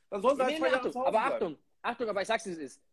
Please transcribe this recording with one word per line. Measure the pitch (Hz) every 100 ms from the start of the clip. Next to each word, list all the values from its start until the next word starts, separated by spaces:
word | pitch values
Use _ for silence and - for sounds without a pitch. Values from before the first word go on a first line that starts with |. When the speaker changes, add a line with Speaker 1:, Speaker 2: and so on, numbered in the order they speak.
| -
Speaker 1:
Dann | 202
sollen | 226 277
sie |
Speaker 2:
Nee, |
Speaker 1:
halt | 254
Speaker 2:
nee, | 311
Speaker 1:
zwei | 262
Jahre | 254
Speaker 2:
Achtung, | 240
Speaker 1:
zu | 151
Hause | 262
Speaker 2:
aber | 214
Speaker 1:
bleiben. | 254
Speaker 2:
Achtung, | 117 190 147 _ _
Achtung, | 208 233 226
aber | 196
ich | 185
sag's, | 220 202
wie |
es | 165
ist. | 135 - _